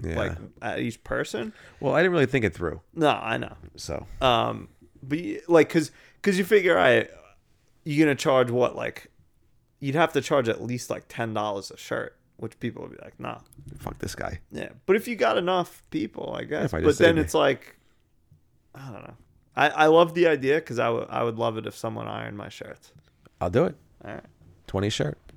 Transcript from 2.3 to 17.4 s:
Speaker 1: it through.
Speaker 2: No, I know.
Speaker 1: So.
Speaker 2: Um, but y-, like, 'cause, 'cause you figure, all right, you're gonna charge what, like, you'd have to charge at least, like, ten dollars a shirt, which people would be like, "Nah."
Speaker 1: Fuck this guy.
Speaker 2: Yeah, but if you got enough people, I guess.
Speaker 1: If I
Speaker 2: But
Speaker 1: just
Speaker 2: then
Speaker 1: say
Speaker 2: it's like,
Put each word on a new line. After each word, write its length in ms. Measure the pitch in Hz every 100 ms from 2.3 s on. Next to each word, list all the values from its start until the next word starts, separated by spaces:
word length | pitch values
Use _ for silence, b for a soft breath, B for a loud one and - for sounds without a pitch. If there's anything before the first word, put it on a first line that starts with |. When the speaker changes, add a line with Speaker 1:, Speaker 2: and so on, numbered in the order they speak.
| 135 101
Speaker 1:
it 80 |
through. 280 | - 85 76 -
Speaker 2:
No, 160 | - 151
I 280 | 104 110 123
know. 180 | 107 - 87 -
Speaker 1:
So. 300 | - 73 - -
Speaker 2:
Um, 460 | 131 113 117 107 - _ - _
but 160 | 131 156
y-, 220 | 202 196 170
like, 220 | 165 -
'cause, 220 | 165 147 b b b
'cause 160 | 202 190
you 60 |
figure, 340 | 180 208 175 170
all 60 |
right, 260 | 127 117 - 85 - _ _ _ _ _ 160
you're 200 | 147 156
gonna 80 | 135
charge 360 | 156 131 123
what, 240 | 120 120 143
like, 340 | 113 - - _ _ _ _ _ _ -
you'd 160 | 139 143
have 180 | 160
to 80 | 143
charge 260 | - 147 113
at 140 | -
least, 300 | 117 123 -
like, 140 | - -
ten 260 | - 113
dollars 380 | 107 107 101 -
a 60 | -
shirt, 380 | - 120 - - _ -
which 220 | 113 -
people 240 | 120 -
would 80 | -
be 120 | -
like, 160 | - -
"Nah." 200 | 123 113 - - - -
Speaker 1:
Fuck 180 | - -
this 160 | -
guy. 280 | - - - -
Speaker 2:
Yeah, 180 | - - - -
but 100 | 214
if 120 | 240
you 80 | 208
got 240 | - -
enough 420 | 180 185 170 - -
people, 460 | 160 214 - - -
I 60 |
guess. 220 | 117 151 -
Speaker 1:
If 80 | -
I 60 |
Speaker 2:
But 60 | 151
Speaker 1:
just 100 | 147
Speaker 2:
then 160 | 170 160
Speaker 1:
say 60 |
Speaker 2:
it's 120 | -
like, 440 | 156